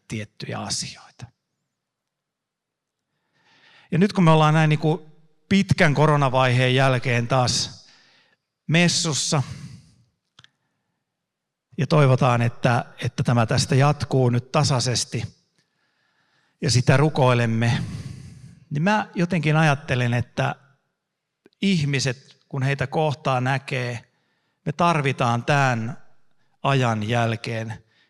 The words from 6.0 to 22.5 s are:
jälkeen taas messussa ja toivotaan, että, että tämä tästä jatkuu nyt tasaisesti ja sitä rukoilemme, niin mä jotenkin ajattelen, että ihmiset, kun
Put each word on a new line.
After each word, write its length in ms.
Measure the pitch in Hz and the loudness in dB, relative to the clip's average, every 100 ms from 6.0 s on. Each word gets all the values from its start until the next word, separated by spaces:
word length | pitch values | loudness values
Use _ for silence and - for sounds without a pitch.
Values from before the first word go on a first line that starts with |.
| 156 147 139 131 131 123 127 127 | 2 2 2 2 2 2 2 2
jälkeen 520 | 135 127 135 120 117 | 2 0 -2 -2 0
taas 580 | 131 123 - - - - _ _ _ _ _ _ _ - | 0 0 -2 -6 -12 -20 _ _ _ _ _ _ _ -2
messussa 760 | 160 175 - 170 131 - 151 - - - - _ _ _ _ _ _ - _ _ _ _ _ _ _ _ _ _ _ _ - | 2 2 2 -2 -4 -2 -2 -4 -8 -18 -20 _ _ _ _ _ _ -20 _ _ _ _ _ _ _ _ _ _ _ _ -6
ja 100 | 139 | 0
toivotaan, 540 | 156 139 127 135 120 | 4 4 4 2 2
että, 440 | 117 - 131 120 - - | 0 0 0 0 -2 -8
että 220 | 123 - | -8 -4
tämä 220 | 135 120 110 | 0 2 2
tästä 300 | 131 - 131 | 0 0 2
jatkuu 540 | 143 147 - 135 123 | 2 0 -2 0 2
nyt 220 | 120 - | 0 -2
tasaisesti 880 | 151 135 131 123 113 - 120 - - _ _ _ _ _ _ _ _ _ _ _ - | 0 0 0 -2 -4 -6 -8 -10 -14 _ _ _ _ _ _ _ _ _ _ _ -8
ja 100 | 151 | -2
sitä 260 | 120 123 131 | 0 2 4
rukoilemme, 880 | 151 147 127 120 117 113 120 - - - - - - - - - - | 2 2 2 2 0 0 0 -2 -4 -12 -14 -16 -20 -20 -20 -20 -10
niin 140 | 147 | -4
mä 260 | 180 214 208 - | 0 0 -2 -4
jotenkin 400 | 175 185 151 151 | -2 -2 0 2
ajattelen, 580 | 160 139 - 127 120 | 2 2 -2 -2 0
että 420 | 120 - - 131 - _ _ _ _ _ _ _ _ _ - | -2 -4 -4 -4 -6 _ _ _ _ _ _ _ _ _ -6
ihmiset, 800 | 196 180 143 135 131 120 - _ | 0 0 0 -2 -2 -6 -12 _
kun 140 | _ | _